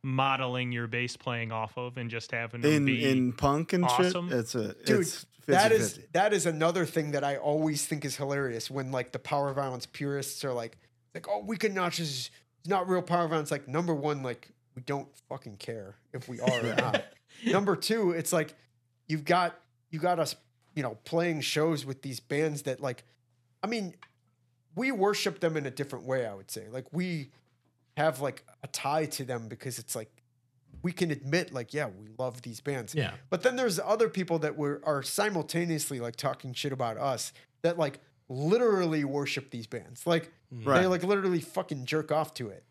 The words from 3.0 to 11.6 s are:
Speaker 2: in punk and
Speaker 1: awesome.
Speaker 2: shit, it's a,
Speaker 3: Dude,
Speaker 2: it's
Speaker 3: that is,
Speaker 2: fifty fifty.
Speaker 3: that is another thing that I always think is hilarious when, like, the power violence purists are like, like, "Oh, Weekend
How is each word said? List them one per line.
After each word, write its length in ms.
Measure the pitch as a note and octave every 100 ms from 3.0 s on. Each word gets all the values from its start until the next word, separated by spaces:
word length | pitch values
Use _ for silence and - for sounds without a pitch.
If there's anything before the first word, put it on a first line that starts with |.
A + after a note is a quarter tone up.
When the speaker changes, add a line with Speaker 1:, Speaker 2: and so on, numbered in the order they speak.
| C3+
Speaker 2:
in 240 | C3 B2+
punk 400 | A#2 C#3+ D3 E3
and 100 | F3+
Speaker 1:
awesome. 460 | C3+ B2 F3+ F3+ F3
Speaker 2:
shit, 80 | B2+
it's 160 | A2+
a, 180 | B2 G#2 -
Speaker 3:
Dude, 160 | - G3+
Speaker 2:
it's 240 | E3+ - - _ -
Speaker 3:
that 260 | F3 G#3+
is, 80 | A3
Speaker 2:
fifty 200 | G#2+ -
fifty. 80 | -
Speaker 3:
that 180 | - G#3
is 140 | G3+ E3
another 400 | D#3 D#3+ F3+ D#3+
thing 240 | E3 D3+
that 100 | C#3+
I 120 | C#3+ C#3
always 500 | D3 D3+ D#3 D3 -
think 180 | D3+
is 120 | C#3 C3+
hilarious 540 | C#3 C#3 C3+ A2+ -
when, 200 | C3+ C3
like, 200 | C3 B2
the 60 | B2+
power 340 | - C#3+ C#3+
violence 320 | C3+ C3+ B2+ -
purists 580 | - C#3+ C#3+ C3+ -
are 80 | C#3
like, 260 | A#2+ A#2 - _ _ _
like, 120 | E3+ F#3
"Oh, 120 | G#3
Weekend 300 | G3+ G#3+